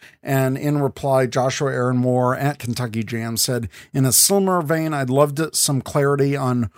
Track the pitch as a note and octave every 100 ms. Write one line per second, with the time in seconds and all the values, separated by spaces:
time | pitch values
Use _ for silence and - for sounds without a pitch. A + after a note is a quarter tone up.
0 | - _ - - C3 C3 D3 D3 C#3 -
1 | C#3 C3+ B2+ C3 B2+ - C#3 C3 B2 B2+
2 | B2+ B2+ B2 B2+ C3+ C#3+ A#2 A#2 B2 A2
3 | G#2+ A#2 A2+ A2+ - B2 A2 - - C#3
4 | C3 A#2+ - G3 F#3+ F3+ D3 D#3+ D#3+ D3
5 | B2+ C3 D3 C#3+ D#3+ - - C#3 - D3+
6 | C#3+ C#3+ C#3 C#3+ C3+ B2 A#2